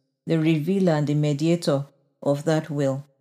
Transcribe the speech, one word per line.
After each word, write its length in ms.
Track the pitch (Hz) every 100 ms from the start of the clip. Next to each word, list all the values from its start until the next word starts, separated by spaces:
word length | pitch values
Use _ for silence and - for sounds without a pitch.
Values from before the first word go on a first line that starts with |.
| _ _ -
the 100 | 165
revealer 560 | 156 160 151 196 185
and 140 | 151 143
the 80 | 151
mediator 720 | 151 143 160 170 170 139 143 _ _ _
of 220 | - 143
that 260 | 156 156 160
will." 340 | 143 135 135 - _